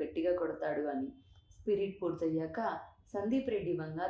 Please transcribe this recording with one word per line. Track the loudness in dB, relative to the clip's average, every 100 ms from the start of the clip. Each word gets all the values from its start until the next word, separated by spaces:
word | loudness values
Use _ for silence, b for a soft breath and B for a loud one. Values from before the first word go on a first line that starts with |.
గట్టిగా | -2 0 2 2
కొడతాడు | 0 -2 -2 0 0
అని. | -2 -4 -6 B B -20
స్పిరిట్ | -8 0 2 2 0
పూర్తయ్యాక | -2 0 2 2 0 -2 -2 -2 -8 -18 -8
సందీప్ | -2 2 2 2
రెడ్డి | 0 0 -2
వంగ | -2 -2 -2